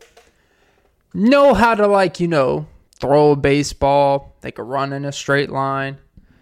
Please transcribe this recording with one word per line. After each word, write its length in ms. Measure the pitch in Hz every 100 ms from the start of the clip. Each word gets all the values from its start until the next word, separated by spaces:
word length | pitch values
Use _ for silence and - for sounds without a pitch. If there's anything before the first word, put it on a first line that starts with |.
| _ _ _ _ _ _ _ _ _ _ _
know 400 | 175 214 285 285
how 200 | 202 233
to, 120 | 220 208
like, 320 | 202 185 -
you 100 | 175
know, 380 | 160 135 147 156 - _ -
throw 320 | 123 147 151
a 40 | 143
baseball. 1000 | 139 143 139 - 139 143 139 139 - _
They 100 | 131
could 140 | - 110
run 260 | 135 139
in 120 | 139
a 80 | 143
straight 380 | - - 139 147
line. 480 | 135 135 135 135 139 _ _ _ _